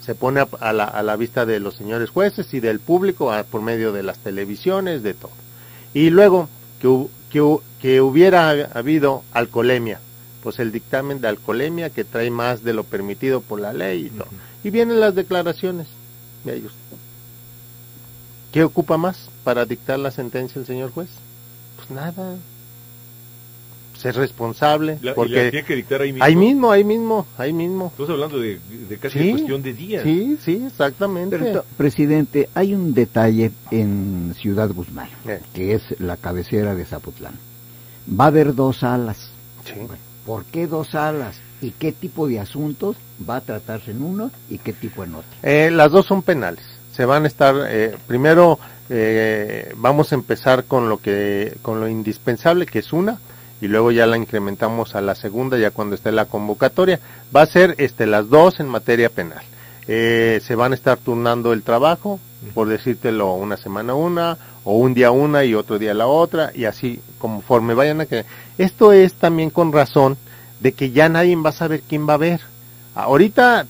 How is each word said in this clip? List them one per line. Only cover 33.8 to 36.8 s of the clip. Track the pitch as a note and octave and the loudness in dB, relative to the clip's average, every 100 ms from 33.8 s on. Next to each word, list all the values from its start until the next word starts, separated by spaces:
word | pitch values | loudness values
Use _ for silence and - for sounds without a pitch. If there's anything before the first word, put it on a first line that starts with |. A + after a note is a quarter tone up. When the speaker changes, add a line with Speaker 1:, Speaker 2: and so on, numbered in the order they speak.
| G#2 G2+ G2 F2+ E2+ E2+ | 0 -2 -4 -4 -6 -6
Speaker 3:
Ciudad | G#2 G2 G#2+ | -4 -2 -2
Guzmán, | F2 F2 - - - A2 | -4 -10 -12 -16 -16 -12
Speaker 1:
Eh. | G2+ - | -12 -12
Speaker 3:
que | - F#2+ | -8 -2
es | G#2+ - - | -2 -4 -8
la | F2+ F2 | -8 -8
cabecera | F2+ F2+ E2+ G#2+ G#2 | -8 -8 -4 -2 -2
de | F#2 | -4